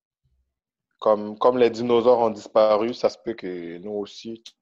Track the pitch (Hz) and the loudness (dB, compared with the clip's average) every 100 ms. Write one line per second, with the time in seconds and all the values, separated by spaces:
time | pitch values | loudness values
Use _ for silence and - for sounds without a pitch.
0 | _ _ _ _ _ _ _ _ _ _ | _ _ _ _ _ _ _ _ _ _
1 | 110 107 104 107 123 127 120 113 120 120 | 0 0 -2 0 0 4 2 0 0 2
2 | 117 120 117 104 - 113 110 107 113 123 | 4 4 2 -4 -2 2 4 2 0 -2
3 | 107 - - 113 95 90 85 87 98 104 | -4 -4 -10 -10 -10 -10 -12 -14 -10 -10
4 | 98 - 117 113 - _ | -10 -14 -16 -16 -20 _